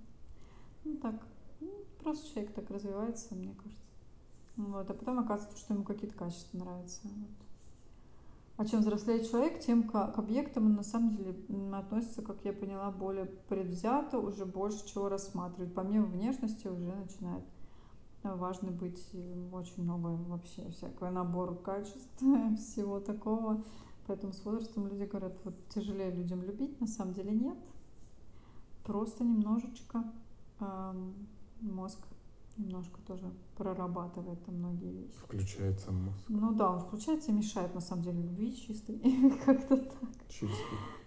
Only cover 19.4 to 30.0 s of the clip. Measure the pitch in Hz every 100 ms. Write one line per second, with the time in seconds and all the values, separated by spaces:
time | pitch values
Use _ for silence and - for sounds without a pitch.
19.4 | 180 185 175 - 175 175 170 165 175 175
20.4 | - - 180 165 - - 180 185 175 175
21.4 | 180 170 - 196 202 - - - 262 269
22.4 | 220 214 - - 202 196 214 214 214 226
23.4 | 220 214 - - - - - 190 196 -
24.4 | 208 226 220 214 196 202 202 196 185 -
25.4 | 196 - - 220 208 190 185 175 175 180
26.4 | 180 214 269 - 220 - 185 190 202 214
27.4 | 269 359 - - - - - - - -
28.4 | - - - - - - 226 - 240 220
29.4 | 208 226 - - - 226